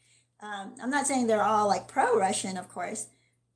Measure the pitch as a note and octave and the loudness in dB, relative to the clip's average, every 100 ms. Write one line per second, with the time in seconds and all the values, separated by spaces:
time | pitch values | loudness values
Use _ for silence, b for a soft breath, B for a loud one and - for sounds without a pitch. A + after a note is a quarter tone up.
0 | b b b _ G#3+ G3+ G3 - A#3+ C#4+ | b b b _ -14 -12 -12 -10 -4 -2
1 | C4 C4 A#3 G#3+ G3+ G#3+ G#3 F#3 - - | 0 0 2 2 4 4 2 0 -2 0
2 | A#4+ A4+ F#3+ G#3+ G3 F#3 F3+ - F3+ A3 | 2 4 2 0 -4 -8 -10 -10 -8 -8
3 | - b b b _ | -10 b b b _